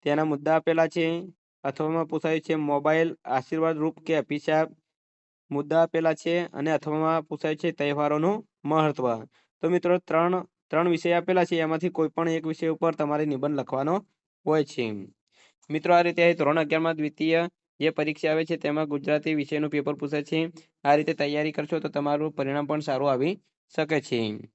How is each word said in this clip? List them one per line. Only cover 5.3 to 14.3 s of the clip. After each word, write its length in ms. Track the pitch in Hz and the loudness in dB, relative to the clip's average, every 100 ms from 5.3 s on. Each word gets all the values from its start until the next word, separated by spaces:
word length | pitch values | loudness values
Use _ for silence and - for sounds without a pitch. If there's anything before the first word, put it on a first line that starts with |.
| _ _ | _ _
મુદ્દા 300 | 143 147 160 | -6 0 2
આપેલા 320 | 165 165 160 | 2 2 0
છે. 320 | 156 165 170 170 | 0 0 -2 -2
અને 260 | - 147 | -4 -2
અથવામાં 520 | 151 156 151 160 165 | 0 0 0 2 0
પૂછાયું 340 | 156 151 156 156 | -2 -6 -4 -2
છે 140 | 170 | -4
તહેવારોનું 760 | 165 147 143 147 151 165 214 - _ 143 | -2 -2 0 0 2 0 0 -6 _ 0
મહત્વ. 600 | 156 156 143 127 113 139 _ _ _ | 2 2 0 -2 -2 -6 _ _ _
તો 80 | 165 | 0
મિત્રો 280 | 175 175 175 | 0 2 0
ત્રણ, 480 | - 160 170 185 180 _ _ | 2 2 2 0 -4 _ _
ત્રણ 200 | 151 175 | 0 2
વિષય 240 | 170 170 | 2 2
આપેલા 300 | 170 175 185 | 0 2 2
છે 120 | 170 170 | 2 0
એમાંથી 340 | 160 160 175 | 0 0 -2
કોઈ 180 | - 156 | -2 -2
પણ 220 | - 165 | 0 -2
એક 180 | 160 160 | -2 -4
વિષય 200 | 160 165 | -4 -4
ઉપર 280 | 156 165 151 | 0 -2 0
તમારે 300 | 147 147 156 | -2 0 0
નિબંધ 340 | 135 143 143 | -2 -2 -2
લખવાનો 460 | 120 131 143 190 208 _ _ | -2 -2 0 -2 -4 _ _